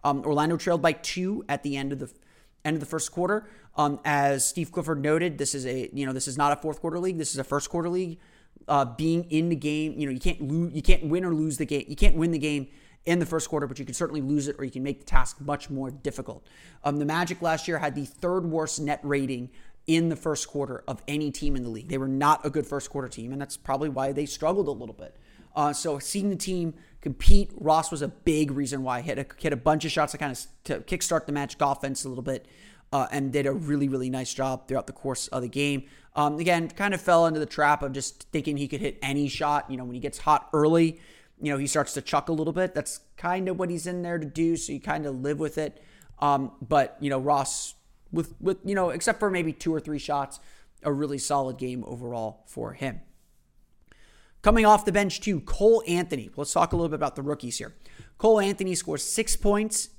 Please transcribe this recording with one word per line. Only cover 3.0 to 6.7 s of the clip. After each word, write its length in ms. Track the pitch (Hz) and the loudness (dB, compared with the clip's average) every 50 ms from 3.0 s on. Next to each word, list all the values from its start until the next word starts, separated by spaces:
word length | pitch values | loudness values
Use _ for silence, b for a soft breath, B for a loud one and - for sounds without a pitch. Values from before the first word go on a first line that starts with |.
| 156 - | -6 -4
quarter. 380 | - - 156 185 208 214 214 B B B B B B | -4 -2 0 0 0 -2 -2 B B B B B B
Um, 240 | - 151 147 143 - - | 0 2 2 0 -2 -2
as 420 | 147 147 143 143 143 139 135 127 | 0 2 4 4 4 2 2 0
Steve 240 | - - - 165 - | -2 -2 -4 -6 -4
Clifford 320 | - 180 165 156 160 143 135 | -4 -6 -4 -2 -4 -2 2
noted, 360 | 147 151 165 175 180 151 139 | 2 2 2 2 -2 -2 -4
this 180 | 143 131 - | -4 -4 -4
is 100 | 139 127 | -4 -6
a, 240 | 127 123 131 120 - - | -4 -4 -4 -6 -6 -6
you 140 | 139 139 | -6 -4
know, 60 | 135 131 | -4 -4
this 160 | 131 - 143 | -4 -6 -6
is 100 | 127 131 | -2 0
not 140 | 147 143 147 | 2 2 2
a 40 | |
fourth 240 | 143 - 156 | 0 -2 -6